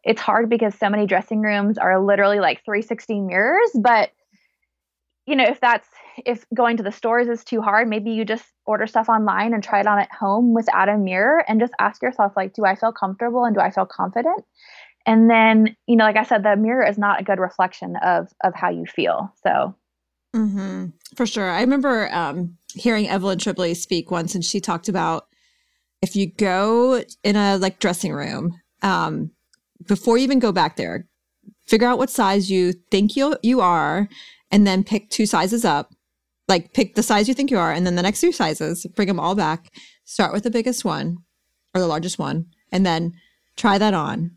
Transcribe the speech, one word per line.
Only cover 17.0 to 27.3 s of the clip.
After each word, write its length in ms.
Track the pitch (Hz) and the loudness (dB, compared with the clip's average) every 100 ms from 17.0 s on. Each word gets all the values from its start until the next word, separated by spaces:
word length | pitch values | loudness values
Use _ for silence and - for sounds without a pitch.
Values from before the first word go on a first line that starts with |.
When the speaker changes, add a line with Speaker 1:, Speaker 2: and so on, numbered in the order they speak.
| 202 196 | 0 0
Speaker 1:
a 40 | |
good 140 | 196 190 | -2 -2
reflection 560 | 185 - 180 - 175 175 | -2 -2 -4 -2 -10 -4
of, 240 | - 170 170 _ | 0 0 -2 _
of 100 | 185 | -4
how 160 | 175 180 | -2 -4
you 160 | 175 170 | -4 -8
feel. 460 | - - - 196 _ | -4 -2 -2 -6 _
So. 300 | - - - 196 _ _ _ _ _ | -2 -2 -2 -8 _ _ _ _ _
Speaker 2:
Mm-hmm. 520 | 226 214 196 190 185 185 - - - | -2 -2 -2 -6 -8 -10 -14 -20 -6
For 100 | 233 | -4
sure. 240 | 226 190 | -2 -4
I 100 | 175 | 0
remember, 480 | 247 277 277 233 208 | 0 2 0 0 -2
um, 440 | 170 156 151 175 - _ | -4 -4 -4 -8 -10 _
hearing 340 | - 240 220 208 | -6 -2 0 0
Evelyn 300 | 196 190 185 | -2 -2 -2
Tribole 380 | - 185 175 170 | -4 -2 -4 -4
speak 340 | - 175 165 | -4 -4 -4
once, 240 | 175 170 | -6 -4
and 100 | 190 | -4
she 160 | 170 202 | -4 -4
talked 280 | 190 170 - | -4 -6 -4
about 380 | 185 165 165 _ _ _ _ _ _ _ _ | -4 -2 -4 _ _ _ _ _ _ _ _
if 160 | 190 202 | -4 -2
you 140 | 190 | -4
go 680 | - 202 185 208 226 247 247 - - | -2 -2 0 2 2 2 0 -4 -6
in 140 | 202 | -2